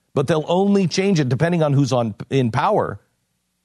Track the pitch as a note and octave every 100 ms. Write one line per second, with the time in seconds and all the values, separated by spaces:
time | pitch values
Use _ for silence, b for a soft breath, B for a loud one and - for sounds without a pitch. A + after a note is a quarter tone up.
0 | _ - C3+ D#3 D3 F3+ G3+ G3+ F#3 -
1 | G3 D#3+ B2+ C3 E3+ F3 D3+ C#3 C3+ B2
2 | A2+ G2+ - C3+ B2 A#2+ F3 G3 F#2 G2
3 | _ _ _ _ _ _